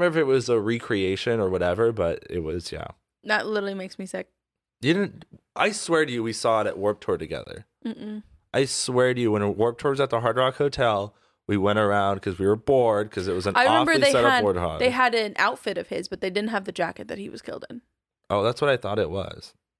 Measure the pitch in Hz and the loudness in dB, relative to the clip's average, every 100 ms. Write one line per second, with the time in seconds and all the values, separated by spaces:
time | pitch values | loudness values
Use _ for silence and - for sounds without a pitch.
0 | 175 160 139 131 117 117 104 120 - 104 | 2 4 4 2 4 2 2 -2 0 0
1 | 95 95 - 117 95 92 90 90 117 107 | 2 0 0 0 0 2 0 2 2 2
2 | 85 - - 87 78 87 - 78 80 - | -2 -2 -6 -6 -4 -6 -8 -10 -12 -16
3 | _ _ 208 214 196 214 196 196 190 - | _ _ -4 -2 -2 -4 -4 -8 -12 -14
4 | 190 185 - _ _ _ _ _ 127 180 | -10 -10 -12 _ _ _ _ _ 0 2
5 | 202 - - - _ - 196 214 - 160 | 0 -6 -20 -20 _ -2 0 0 0 0
6 | 151 120 113 107 120 110 101 92 104 104 | 2 -2 -4 -2 2 2 0 0 -2 -2
7 | - 87 78 78 - - - _ 226 - | -2 -4 -4 -8 -10 -16 -18 _ -12 -10
8 | 214 214 - _ _ 127 135 - - 123 | -12 -14 -16 _ _ -2 -2 -2 -2 2
9 | 127 123 117 104 101 98 117 117 147 139 | 2 2 2 2 0 2 0 0 -2 0
10 | 135 113 117 117 131 - 143 139 120 104 | 0 2 2 2 0 0 -2 2 2 2
11 | 104 - _ _ - 104 101 107 104 101 | -2 -10 _ _ -2 2 2 4 4 2
12 | 98 98 104 90 98 110 - 131 117 104 | 2 0 -4 0 2 2 4 4 4 2
13 | 107 101 92 92 98 98 254 113 120 107 | 0 -4 -4 -2 0 2 4 4 4 4
14 | - 127 120 254 104 90 87 78 254 247 | 4 4 4 4 2 0 -2 0 0 2
15 | 247 226 208 - 202 262 214 185 180 196 | 0 0 -2 0 -2 -2 -6 -6 -6 -8
16 | 185 185 190 190 214 214 190 180 170 - | -8 -6 -4 -4 -2 -4 -6 -4 -6 -6
17 | - - 202 - - 78 - 240 - _ | -12 -10 -12 -14 -12 -12 -14 -18 -20 _
18 | _ _ - 101 107 123 147 127 95 107 | _ _ -4 0 0 0 0 0 0 -2
19 | 80 95 92 - - _ _ _ | -2 -4 -8 -12 -20 _ _ _